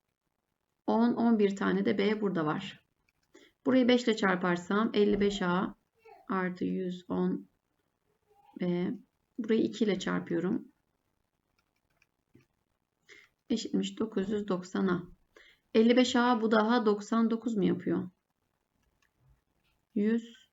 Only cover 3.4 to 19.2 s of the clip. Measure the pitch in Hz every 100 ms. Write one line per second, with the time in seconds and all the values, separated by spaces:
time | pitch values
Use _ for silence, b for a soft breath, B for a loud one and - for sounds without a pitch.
3.4 | b b - 254 240 247 233 220 196 180
4.4 | 180 175 - 202 226 - 208 202 202 202
5.4 | 180 180 - - _ _ - - - 190
6.4 | 180 180 185 185 185 180 - 185 180 185
7.4 | 190 _ _ _ _ _ _ _ _ _
8.4 | _ - 180 175 180 - - _ _ -
9.4 | 220 226 233 - 214 185 185 180 180 170
10.4 | 175 - - _ _ _ _ _ _ _
11.4 | _ _ _ _ _ _ _ _ _ -
12.4 | _ _ _ _ _ _ _ b b _
13.4 | - 226 - 196 196 - 226 - 190 214
14.4 | 202 185 185 202 196 180 - - _ _
15.4 | b b _ 226 226 247 247 240 240 240
16.4 | 220 220 214 240 214 208 - 226 226 226
17.4 | 247 220 180 180 - 175 180 _ _ _
18.4 | _ _ _ _ _ _ _ _